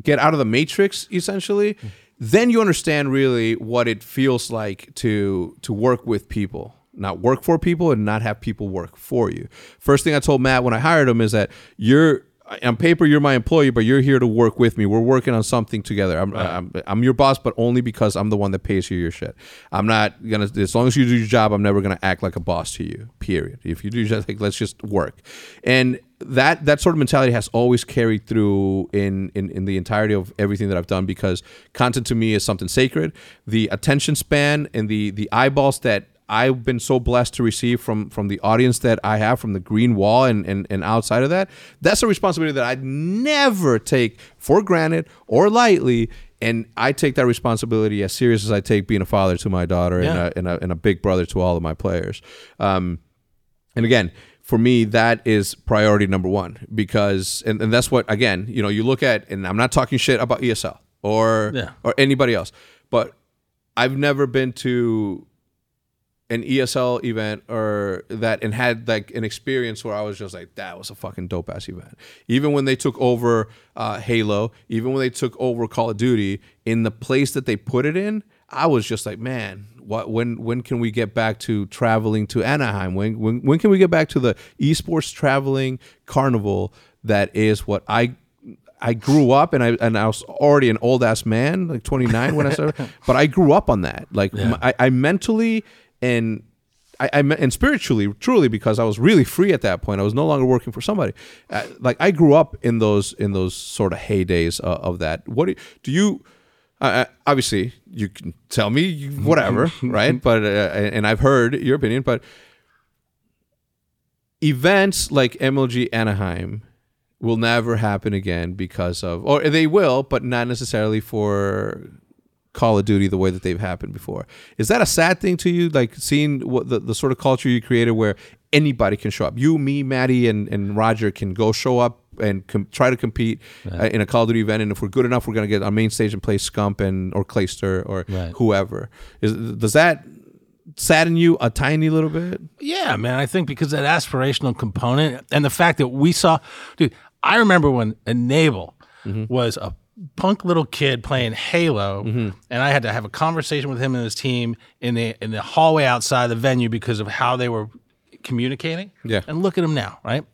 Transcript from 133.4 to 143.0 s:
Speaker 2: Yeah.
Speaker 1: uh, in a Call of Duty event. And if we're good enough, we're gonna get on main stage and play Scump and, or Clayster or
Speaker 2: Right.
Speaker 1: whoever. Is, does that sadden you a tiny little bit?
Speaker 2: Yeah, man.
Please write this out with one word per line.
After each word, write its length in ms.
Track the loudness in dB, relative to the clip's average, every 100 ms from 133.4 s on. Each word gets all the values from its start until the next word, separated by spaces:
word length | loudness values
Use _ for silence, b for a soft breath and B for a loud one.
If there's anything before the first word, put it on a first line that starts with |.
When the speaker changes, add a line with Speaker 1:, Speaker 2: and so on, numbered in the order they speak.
| B B
Speaker 2:
Yeah. 200 | -10 -4
Speaker 1:
uh, 20 | 0
in 160 | 0
a 40 | 0
Call 160 | 2
of 40 | 2
Duty 120 | 2
event. 220 | 2 0
And 80 | -2
if 100 | -4
we're 80 | -2
good 160 | 0 2
enough, 220 | 0 -2
we're 60 | -2
gonna 120 | 0
get 160 | 0
on 100 | 0 0
main 160 | 0
stage 200 | 0 -2
and 80 | -2
play 160 | -2 -2
Scump 440 | -2 -2 -2 0
and, 320 | -2 -2 -4
or 100 | -4
Clayster 600 | -2 -2 -4 -2 -4 -2 -4
or 160 | -8 -6
Speaker 2:
Right. 240 | -6 -6 0
Speaker 1:
whoever. 540 | 2 2 0 -6 -12 b b b
Is, 120 | -4
does 380 | -4 -8 -4 2
that 300 | 4 4 2 -8 -20 -20 -20 _ _ -20 -4
sadden 400 | 2 4 4 4
you 220 | 4 4
a 100 | 0
tiny 380 | -2 0 0 2
little 200 | 0 0
bit? 320 | -4 -6 -10 -14 -12
Speaker 2:
Yeah, 380 | -8 -4 -4
man. 200 | -2